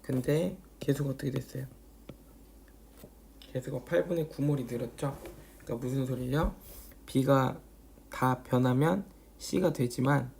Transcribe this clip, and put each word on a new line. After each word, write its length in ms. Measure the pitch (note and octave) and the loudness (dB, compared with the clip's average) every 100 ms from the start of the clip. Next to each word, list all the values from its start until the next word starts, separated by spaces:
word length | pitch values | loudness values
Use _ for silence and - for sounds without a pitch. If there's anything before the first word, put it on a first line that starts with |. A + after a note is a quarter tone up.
근데 560 | - C3 B2+ D3+ F#3 F#3+ - - | -2 -2 2 2 0 -4 -16 -6
계속 280 | - C#3+ C#3+ | -2 0 0
어떻게 240 | C3 C#3 | -2 -4
됐어요? 360 | C3+ - C3 C3 - - - - - - - - - - - - - - - - - | -4 -6 -10 -10 -14 -20 -20 -20 -20 -20 -20 -20 -20 -20 -20 -20 -20 -20 -20 -20 -20
계속 440 | - B2+ B2+ C3+ | -8 -6 -4 -8
팔분의 460 | - E3+ F3 E3+ D3+ | 0 0 2 -2 -2
구 140 | - | 0
몰이 220 | C#3+ C#3+ A2+ | 0 0 -2
늘었죠. 520 | A#2+ A#2+ - C#3 C#3 - - - - | -4 -6 -4 -6 -6 -14 -18 -20 -18
그러니까 200 | - A#2+ | -8 -4
무슨 220 | B2+ C3+ B2+ | -2 -2 0
소리예요? 500 | B2+ B2+ C#3+ G3 - - - - - - | -2 0 0 0 -2 -16 -20 -20 -20 0
B가 520 | C3 C3+ C3+ C3 - - - - - - | 2 6 6 4 -2 -14 -20 -20 -20 -14
다 320 | - B2+ B2+ | 0 0 0
변하면 600 | - B2+ B2+ B2+ D#3 G3 - - - - | 2 4 4 4 4 2 -2 -16 -20 -16
C가 340 | - - F3+ | -4 2 2
되지만 580 | D3 B2 - B2+ C#3+ B2+ | 2 -2 2 2 2 0